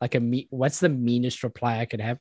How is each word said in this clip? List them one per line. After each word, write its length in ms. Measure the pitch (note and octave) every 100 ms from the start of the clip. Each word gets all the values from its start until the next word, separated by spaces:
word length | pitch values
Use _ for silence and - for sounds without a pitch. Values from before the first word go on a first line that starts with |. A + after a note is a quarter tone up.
like 120 | A#2+ B2+
a 40 |
me-, 280 | A#2+ B2+ -
"What's 300 | C3+ C3 -
the 80 | F3
meanest 520 | C3+ A#2+ A#2+ B2 -
reply 360 | A#2+ - A#2+ A2+
I 60 | A#2
could 160 | A2
have?" 180 | A2 A#2+